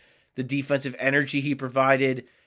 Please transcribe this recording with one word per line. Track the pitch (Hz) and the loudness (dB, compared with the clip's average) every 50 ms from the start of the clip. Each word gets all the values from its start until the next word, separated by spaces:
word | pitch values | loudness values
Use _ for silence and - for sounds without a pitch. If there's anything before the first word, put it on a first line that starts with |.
| _ _ _ _ _ _ _ | _ _ _ _ _ _ _
The | 135 131 | -8 -6
defensive | 127 139 143 135 - 143 135 139 131 123 | -4 -4 -4 -2 -2 -2 -2 -2 -4 -6
energy | - 127 135 139 147 139 139 147 139 | -2 0 2 2 2 2 0 -2 -2
he | 139 147 135 | -2 -2 -4
provided, | 135 135 123 - 135 131 135 135 131 135 131 127 127 - _ _ _ _ | -4 -6 -2 0 2 4 4 4 4 4 0 -2 -4 -8 _ _ _ _